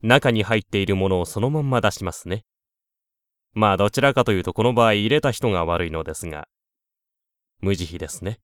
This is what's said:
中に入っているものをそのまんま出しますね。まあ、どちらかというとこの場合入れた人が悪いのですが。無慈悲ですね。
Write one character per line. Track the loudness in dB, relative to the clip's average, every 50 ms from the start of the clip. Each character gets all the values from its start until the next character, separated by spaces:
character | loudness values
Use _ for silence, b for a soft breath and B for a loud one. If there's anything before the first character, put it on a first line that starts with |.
中 | 4 4 4 4 6 4
に | 2 2 0
入 | 0 0 -2
っ | -2
て | _ -2 0
い | 2
る | 2 0
も | 0 2 2
の | 2 0
を | -2
そ | -2 -4 -4
の | -2 -2
ま | -2 -2
ん | -2 0
ま | 0 2
出 | 0 0
し | -2 -2 -8
ま | -8 -8
す | -8 -8 -8
ね。 | -8 -8 -10 _ _ _ _ _ _ _ _ _ _ _ _ _ _ _ _ _ _ _ _ _ _
ま | 2 2 2 4
あ、 | 4
ど | 2 2
ち | 2 2
ら | 2 2 4
か | 2 2
と | 2
い | 2 0
う | -2
と | -4 -4
こ | 0 0
の | 0 2
場 | 4 4 4
合 | 4
入 | 2 2 2
れ | 2 2
た | 2 0
人 | -2 0 -2 -2
が | 0 0 0
悪 | 0 0 -2 -2 -4
い |
の | -4 -6 -8
で | -8 -10
す | -10 -10 -10
が。 | -10 -12 -14 _ _ _ _ _ _ _ _ _ _ _ _ _ _ _ _ _ _ _ _ _ _ _
無 | -2 -2 -2
慈 | -2 -4 -8 -8
悲 | -12
で | -12 -12
す | -12 -10 -10
ね。 | -10 -10 _